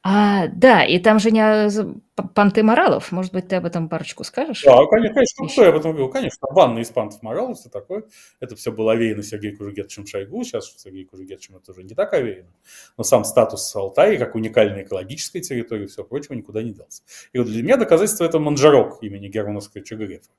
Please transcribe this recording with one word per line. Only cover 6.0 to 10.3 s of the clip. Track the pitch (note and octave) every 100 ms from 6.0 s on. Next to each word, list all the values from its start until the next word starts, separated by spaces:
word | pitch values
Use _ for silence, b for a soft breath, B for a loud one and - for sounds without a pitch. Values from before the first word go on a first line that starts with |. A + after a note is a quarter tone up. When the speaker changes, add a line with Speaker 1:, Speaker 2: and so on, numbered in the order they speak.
| C3
Speaker 2:
Конечно, | C4+ F#3 - C3+
ванна | D#3 C#3 A2+
из | A2+
пантов | - G#2+ -
моралов, | A2 C#3+ B3+ -
все | -
такое. | - - G3 A3 b b b
Это | B2 G#2
все | A#2+
было | A2 A2
овеяно | A#2 A2+ G#2
Сергеем | G#2 G#2 G#2 G2+
Кужугетовичем | G2+ G2 F#2+ - G2+
Шойгу. | G2+ G2